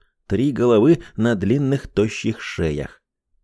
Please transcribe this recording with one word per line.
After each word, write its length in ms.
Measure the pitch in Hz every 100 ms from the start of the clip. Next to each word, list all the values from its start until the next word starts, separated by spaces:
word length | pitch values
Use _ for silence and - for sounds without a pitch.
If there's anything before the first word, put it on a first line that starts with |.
| _ _ _
три 260 | 98 139
головы 500 | 127 123 110 127 170 - -
на 180 | 113
длинных 520 | 110 95 135 135 135 -
тощих 540 | - 110 - 113 110
шеях. 600 | - - 82 73 69 - _ _ _ _